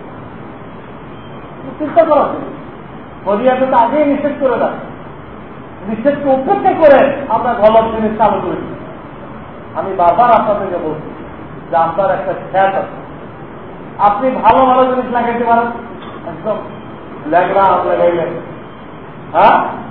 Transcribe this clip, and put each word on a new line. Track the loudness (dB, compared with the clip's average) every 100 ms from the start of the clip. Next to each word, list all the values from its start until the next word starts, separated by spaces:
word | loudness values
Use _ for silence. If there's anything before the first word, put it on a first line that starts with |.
| -14 -14 -16 -16 -16 -16 -16 -16 -16 -16 -16 -16 -16 -16 -16 -14 -12
চিন্তা | -8 -2 4
করা | 6 4
উচিত। | 2 -2 -8 -12 -14 -16 -16 -16 -16 -10
শরিয়াতে | -2 2 4 4 4
তো | 4
আগেই | 4 4
নিষেধ | 2 2 0 0
করে | 0 2
দেয়, | 0 -4 -12 -14 -16 -16 -16 -16 -16 -16 -16 -14 -8
নিষেধকে | 0 0 2 2
উপেক্ষা | 2 2 2 2
করে | 6 8 8 6 2 -2
আমরা | 0 0
গলত | 4 6 6 4
জিনিস | 0 -2 2
চালু | 2 2
করে | -2 -4
দিই। | -6 -10 -12 -14 -16 -16 -16 -16 -16 -16 -12
আমি | -6 -4 2
বারবার | 4 6 6
আপনাদেরকে | 6 4 0 -2 -4
বলছি | -4 -6 -8 -14 -14 -14 -16 -14 -2
যে | 2
আপনার | 2 2 2
একটা | 0 -2
খ্যাত | -6 -2 2 2
আছে, | 2 -4 -8 -14 -14 -16 -16 -16 -16 -16 -16 -12 0
আপনি | 2 4 0
ভালো | 2 4 6 6
ভালো | 6
জিনিস | 4 2 0
লাগাইতে | 0 0 0
পারেন, | 2 2 2 -4 -10 -12 -14 -12 -12
একদম | -8 -4 -4 -6 -12 -14 -14 -14 -12 0
ল্যাংড়া | 2 4 4
আম | 4 4 2
লাগাইলেন, | 2 2 2 -2 -6 -10 -14 -16 -16 -16 -16 -16 -16 -4
হ্যাঁ, | 4 6 6 2 -6 -12